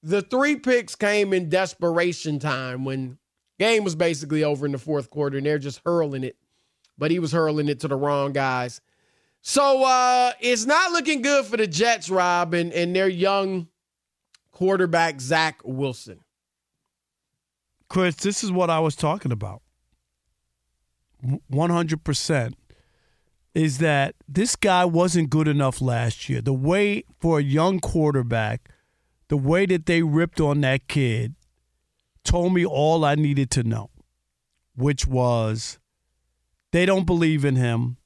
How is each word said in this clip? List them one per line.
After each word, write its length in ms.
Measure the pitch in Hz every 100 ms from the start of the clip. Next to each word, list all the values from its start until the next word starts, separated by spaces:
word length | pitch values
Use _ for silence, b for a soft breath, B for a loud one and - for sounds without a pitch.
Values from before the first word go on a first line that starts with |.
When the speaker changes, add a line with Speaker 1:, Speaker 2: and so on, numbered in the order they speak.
Speaker 1:
the 180 | 156 202
three 340 | 196 254 285 294
picks 400 | 254 247 220 -
came 380 | 208 208 196
in 160 | 190 170
desperation 880 | 185 190 - 175 170 175 165 160 147
time 460 | 147 131 131 127 135
when 320 | 135 131 135 _ _ _ _
game 240 | 208 226
was 120 | 202 156
basically 480 | 170 151 147 151
over 220 | 151 143 143
in 60 |
the 60 | 139
fourth 320 | 135 147 127
quarter, 280 | 147 143 139
and 80 | 139
they're 140 | 151
just 220 | 139 127 -
hurling 380 | 170 156 135
it. 140 | 131 - _ _ _ _ _ _
But 140 | 147
he 80 | 175
was 120 | 160
hurling 380 | 165 156 151 147
it 100 | 139
to 60 | 151
the 80 | 135
wrong 360 | 143 143 139
guys. 480 | 139 135 127 123 - _ _ _ _ _ _
So, 420 | - 277 277 269
uh, 500 | 262 254 254 247 247 -
it's 260 | 240 240 226
not 260 | 311 370
looking 300 | 339 294 294
good 240 | 254 285 220
for 120 | 220
the 80 | 220
Jets, 420 | 156 233 226 160
Rob, 440 | 185 180 175 175
and, 180 | 175 170
and 220 | 170 175 185
their 120 | 190
young 580 | 180 190 196 190 185 165 _ _ _ _ _ _ _ _
quarterback, 680 | - 185 190 180 170 165 143
Zach 420 | 127 160 160 -
Wilson. 560 | - 131 139 120 - 90 _ _ _ _ _ _ _ _ _ _ _ _ _ _ _ _ _
Speaker 2:
Chris, 260 | 185 180 151
this 280 | 196 202
is 80 | 214
what 180 | 180 175
I 100 | 160
was 160 | 160 -
talking 360 | 156 190 131
about. 300 | 113 101 95 _ _ _ _ _ _ _ _ _ _ _ _ _ _ _ _
W-, 200 | 127 139 _
one 220 | 135 170
hundred 340 | 170 165 160
percent. 520 | - 139 - 151 113 - _ _ _ _ _ _ _ _ _
Is 260 | - 156 131
that 360 | 160 143 139 - -
this 260 | 143 233 -
guy 300 | 202 180 180
wasn't 440 | 165 180 170 151
good 180 | 151 156
enough 340 | 147 135 -
last 480 | 131 117 117 - -
year. 120 | 127
The 120 | 113
way 500 | 135 139 185 208 202 - _
for 200 | 165 160
a 40 |
young 360 | 143 143 165 190
quarterback, 920 | - 170 151 139 120 117 107 117 _ - _ _ _ _ _
the 80 | 147
way 300 | 135 170 196
that 220 | 180 156
they 160 | 170
ripped 360 | 165 147 170 -
on 220 | 151 143
that 260 | 139 131 _
kid 480 | 147 131 113 117 147 _ _ _ _ _ _ _ _
told 300 | - 175 175
me 120 | 180 175
all 380 | 139 151 165
I 120 | 151 147
needed 340 | 151 139 135
to 120 | -
know, 260 | 117 110 104 - _ _ _ _ _ _ _ 131
which 300 | 135 135 -
was 760 | 127 123 117 110 110 - - _ _ _ _ _ _ _ _ _
they 140 | 165 185
don't 200 | 190 175
believe 380 | 175 165 156
in 140 | 139 131
him. 400 | 123 117 120 123